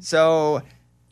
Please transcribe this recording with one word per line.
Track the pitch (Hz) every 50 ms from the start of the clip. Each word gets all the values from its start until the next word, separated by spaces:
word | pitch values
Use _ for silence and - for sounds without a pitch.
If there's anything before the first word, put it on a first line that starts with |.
So | 180 - 170 160 160 160 165 160 156 151 151 127 120 - - _ _ _ _ _ _ _